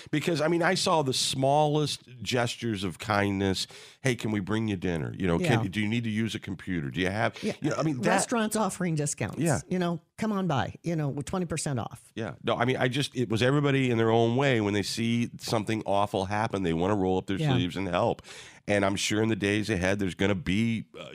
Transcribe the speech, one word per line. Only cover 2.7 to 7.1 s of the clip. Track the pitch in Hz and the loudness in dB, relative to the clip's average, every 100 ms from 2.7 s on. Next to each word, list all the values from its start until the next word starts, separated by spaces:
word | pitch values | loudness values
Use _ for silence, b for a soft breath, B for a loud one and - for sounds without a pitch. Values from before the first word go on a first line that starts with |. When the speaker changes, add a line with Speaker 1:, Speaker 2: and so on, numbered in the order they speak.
| 101 | -2
Speaker 1:
of | 95 80 | -4 -4
kindness. | - 101 101 98 98 92 - B B B | 2 4 4 2 2 0 -4 B B B
"Hey, | 127 120 | -2 0
can | 113 | -2
we | 107 | -2
bring | 90 110 110 | -2 -2 0
you | 98 | -2
dinner?" | 92 82 60 55 | -2 -2 -4 -2
You | 90 | 0
know, | 85 | 2
"Can, | 170 113 | 2 2
Speaker 2:
Yeah. | 95 | 0
Speaker 1:
do | 104 | -2
you | 104 | -2
need | 120 | -2
to | 113 | -2
use | 107 113 107 | -2 -2 -4
a | |
computer? | - 90 - 87 69 | -8 -10 -6 -4 -4
Do | 64 | -2
you | |
have," | 92 | -2